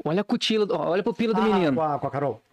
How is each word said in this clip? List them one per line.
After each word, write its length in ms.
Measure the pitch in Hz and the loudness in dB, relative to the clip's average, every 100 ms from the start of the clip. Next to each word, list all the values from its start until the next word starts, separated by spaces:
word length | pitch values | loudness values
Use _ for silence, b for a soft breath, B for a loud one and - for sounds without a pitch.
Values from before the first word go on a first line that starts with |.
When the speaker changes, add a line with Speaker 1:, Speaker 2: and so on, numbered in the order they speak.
Speaker 1:
Olha 160 | 147 175 | -2 -2
a 40 | |
cuchila, 440 | 208 240 - 220 202 | 0 -2 0 0 0
ó, 200 | 165 151 | 0 0
olha 100 | 180 | 0
a 40 | |
pupila 300 | 220 - 226 | 0 -2 0
do 60 | 220 | 2
Speaker 2:
Ah, 60 | 220 | 2
Speaker 1:
menino. 300 | 202 165 131 | 2 2 2
Speaker 2:
com 60 | |
a, 160 | 156 143 | 0 -2
com 100 | 135 | -4
a 40 | |
Carol. 300 | 131 139 110 _ | -2 -4 -4 _